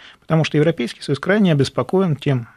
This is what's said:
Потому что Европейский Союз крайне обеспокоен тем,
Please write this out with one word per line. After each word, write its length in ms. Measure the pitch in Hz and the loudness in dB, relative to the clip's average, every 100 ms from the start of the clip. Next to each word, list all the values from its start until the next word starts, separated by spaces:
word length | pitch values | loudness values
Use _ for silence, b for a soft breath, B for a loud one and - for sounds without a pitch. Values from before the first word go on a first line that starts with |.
| B B | B B
Потому 220 | - 160 | -2 0
что 140 | 147 151 | 0 2
Европейский 440 | 151 - 240 - | 0 0 -6 -8
Союз 180 | - 139 | -6 -4
крайне 320 | - 208 190 | 0 2 4
обеспокоен 640 | 147 131 - 123 185 190 147 | 2 2 -2 -2 0 0 -2
тем, 320 | 147 131 113 | 0 -2 -4